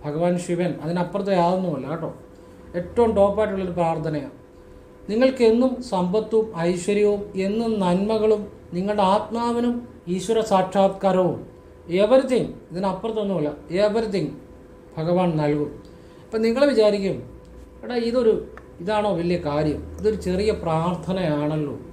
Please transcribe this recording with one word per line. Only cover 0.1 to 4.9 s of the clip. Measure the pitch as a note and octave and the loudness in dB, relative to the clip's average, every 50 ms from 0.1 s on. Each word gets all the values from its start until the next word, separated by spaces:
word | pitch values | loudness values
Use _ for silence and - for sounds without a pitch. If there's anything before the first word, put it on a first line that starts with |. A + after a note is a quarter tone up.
| D3 D#3+ F3 F3+ F3 | -2 0 2 2 2
ശിവൻ | E3+ - - F3 E3+ D3+ D3 D3 - | 0 -2 -2 -2 0 0 -2 -2 -4
അതിനപ്പുറത്തെ | D3+ D#3+ F3 F3+ F3 E3+ - G3+ F#3+ G3+ | -6 -4 -2 -2 -4 -2 -4 -4 -2 0
യാതൊന്നുമല്ല | G3 F3+ E3+ F3 F#3 F#3 F#3 F3 - B2+ B2+ C3+ | 2 4 4 2 2 0 -2 -2 -4 -4 -6 -6
കേട്ടോ. | D#3 E3 E3 - - - - - - - - - - - - - - | -6 -6 -6 -10 -10 -12 -20 -20 -20 -20 -20 -20 -20 -20 -20 -8 -8
ഏറ്റവും | F3 F3 - - A#3 A#3 A3+ G#3 | -8 -8 -2 2 2 2 4 6
ടോപ്പായിട്ടുള്ളൊരു | G3 G3 G3+ G3 G#3+ G#3+ G3+ G3 F#3+ F#3 F3+ | 4 4 4 4 0 0 0 0 -4 -4 -4
പ്രാർത്ഥനയാണ്. | E3+ F3 E3+ E3 E3 D#3+ D3+ D#3+ D3+ D3 C4 - - - - - - - - - - - - - | -2 0 0 0 0 -2 -4 -4 -4 -4 -6 -8 -14 -18 -20 -20 -20 -20 -20 -20 -20 -20 -20 -20